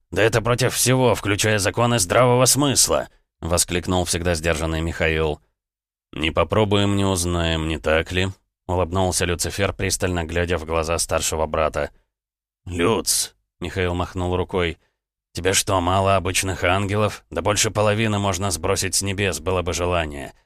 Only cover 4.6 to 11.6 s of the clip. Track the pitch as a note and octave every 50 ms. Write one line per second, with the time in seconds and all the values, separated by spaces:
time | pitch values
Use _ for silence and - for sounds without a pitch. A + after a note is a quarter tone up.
4.6 | E2 D#2+ D#2+ D#2+ D#2+ E2 D#2+ - E2+ D#2+ D#2+ D#2+ D#2+ D#2 D2+ - _ _ _ _
5.6 | _ _ _ _ _ _ _ _ _ _ - - D2+ D#2+ D#2+ F2 E2+ - G2 G#2
6.6 | A2 G2+ G#2 G2+ G2+ G2+ G2+ G2 G2 G2 F#2+ F2 F2 F2 F2 F2 E2+ E2 E2 D#2+
7.6 | D#2 D#2+ D#2+ D2 - D#2+ D#2 D#2+ E2 - F2+ F#2 F#2 F#2+ F#2+ - _ _ _ _
8.6 | _ - F2+ F2+ F2+ E2 F2 F#2+ F#2+ F#2 E2+ - F2+ F2 F2 E2 - E2+ - -
9.6 | G2 F#2 - - G2 F#2+ - - G2+ F#2 F2+ F2 E2 D#2 E2 F2 F2 E2+ F2+ D#2+
10.6 | D#2+ D#2 E2 E2 D#2 D#2+ E2+ E2 - - E2 D#2+ - - E2 D#2 D#2+ D2+ D#2 D#2+